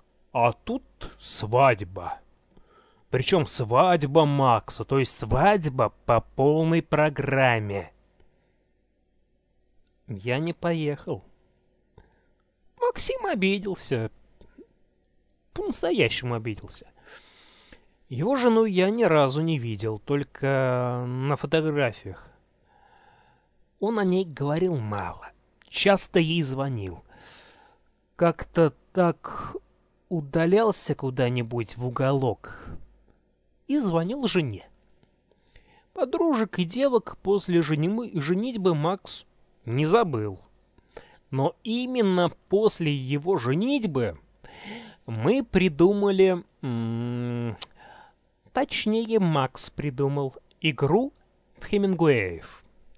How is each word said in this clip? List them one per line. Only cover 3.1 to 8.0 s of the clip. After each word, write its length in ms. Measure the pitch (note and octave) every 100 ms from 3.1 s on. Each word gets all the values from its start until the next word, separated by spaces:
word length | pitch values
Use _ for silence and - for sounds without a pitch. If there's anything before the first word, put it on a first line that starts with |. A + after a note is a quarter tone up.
Причём 360 | C3 B2+ F#3+ C#3
свадьба 760 | - A2+ B2 F3+ F3 C#3+ D3+
Макса, 600 | D3+ C#3+ C3+ A2+ - -
то 140 | A#2 C3+
есть 200 | B2+ -
свадьба 720 | A2 B2 F3+ G#3 D#3 C3 A2 - -
по 140 | A#2
полной 600 | - - C3+ D#3 D#3+ E3
программе. 1120 | D#3+ D3+ D3+ C#3+ C#3+ C3+ C3 A#2 G#2 G2 F2+ _